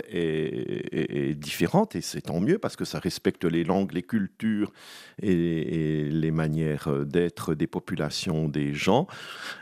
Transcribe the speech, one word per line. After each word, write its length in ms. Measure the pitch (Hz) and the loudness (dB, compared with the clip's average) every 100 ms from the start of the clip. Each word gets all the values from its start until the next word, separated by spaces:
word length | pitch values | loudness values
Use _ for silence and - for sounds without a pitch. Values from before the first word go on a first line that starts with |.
| - | -6
est, 840 | 90 82 78 78 60 - - - | 0 0 0 0 -2 -4 -4 -4
est, 360 | - - 73 69 | -2 -2 0 0
est 40 | |
différente, 640 | 73 73 - 85 101 - 87 | -2 -4 0 4 4 2 -2
et 60 | |
c'est 200 | - 76 | -6 -8
tant 180 | - 80 | -2 0
mieux, 200 | 113 208 | 2 2
parce 160 | - - | 0 -4
que 100 | 90 | -6
ça 140 | 76 | -2
respecte 460 | 90 - 98 - 85 | -4 0 0 2 2
les 180 | 82 | 2
langues, 300 | 82 95 98 | 4 2 2
les 100 | 90 | -2
cultures 720 | - 113 95 - 110 104 101 - - - - - | 0 0 0 -2 -2 0 -2 -6 -20 -20 -18 -4
et, 100 | 104 | 2
et 800 | 87 85 82 67 80 78 78 73 | 4 4 2 0 0 2 0 0
les 220 | 80 80 | 0 2
manières, 580 | 78 78 78 78 73 78 | 2 0 0 0 -2 0
euh, 160 | 69 73 | -2 0
d'être 500 | 87 87 - - 76 | 2 0 -2 -2 0
des 120 | 82 | 0
populations, 800 | 92 - 85 76 - 95 80 78 | -2 -6 -4 -4 -4 -2 0 0
des 240 | 73 71 | 0 -2
gens. 340 | 73 - 117 190 - - - - - | 0 4 4 2 -6 -14 -12 -12 -12